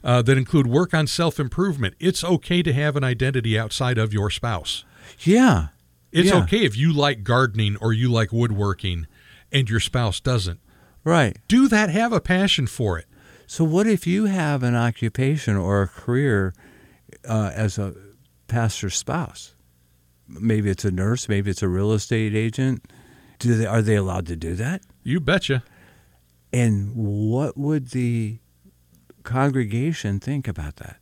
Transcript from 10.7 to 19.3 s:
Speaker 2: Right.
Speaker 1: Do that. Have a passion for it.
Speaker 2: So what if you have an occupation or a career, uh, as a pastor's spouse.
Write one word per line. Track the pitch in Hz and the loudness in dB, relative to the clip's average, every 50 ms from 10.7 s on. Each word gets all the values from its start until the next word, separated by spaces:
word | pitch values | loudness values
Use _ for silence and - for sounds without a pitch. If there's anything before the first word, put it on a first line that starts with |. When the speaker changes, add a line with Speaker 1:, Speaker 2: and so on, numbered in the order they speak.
| _ _ _ _ _ - _ | _ _ _ _ _ -8 _
Speaker 2:
Right. | 156 170 170 139 104 - - _ _ | 0 2 4 2 2 0 -6 _ _
Speaker 1:
Do | 196 247 269 262 | 4 4 6 6
that. | 220 214 214 190 | 4 4 2 2
Have | 156 202 226 240 226 | 2 0 0 2 0
a | 175 | -2
passion | - - 180 185 196 202 - - 135 113 | 0 2 2 2 2 2 2 0 -2 -4
for | - - 123 104 90 82 | -4 -2 -2 -2 -2 -4
it. | - _ - - - - - - _ - | -6 _ -20 -20 -20 -20 -20 -20 _ -18
Speaker 2:
So | - - 165 | -2 0 0
what | 156 156 185 208 226 | 2 4 2 4 4
if | 214 180 - | 2 0 0
you | 170 175 202 220 | 0 0 0 0
have | 202 190 185 160 151 147 139 127 | 0 0 0 0 0 0 0 0
an | 123 120 | 0 2
occupation | 117 117 120 117 - - 113 - - 131 135 151 151 - - 104 | 2 0 0 0 -2 -4 -4 -2 0 0 0 0 -2 0 0 0
or | 98 87 92 101 101 | 0 0 2 2 2
a | 98 95 | 0 0
career, | - - - - 120 127 143 139 110 101 95 95 92 _ - - - - - _ _ _ _ - - - _ - | -4 -10 -4 -2 0 0 2 2 2 2 0 -2 -4 _ -20 -20 -20 -20 -20 _ _ _ _ -20 -20 -20 _ -4
uh, | 113 110 107 98 - | -2 -2 -2 -2 -2
as | 101 110 104 - - | -2 -2 -2 -2 -4
a | 101 98 - - 98 101 104 _ _ _ _ _ _ _ | -6 -6 -8 -12 -20 -20 -20 _ _ _ _ _ _ _
pastor's | 117 120 117 110 - - - 98 - | -2 0 0 0 -2 -2 -6 -6 -6
spouse. | - - - 135 165 160 - | -6 -6 -4 -4 -4 -4 -6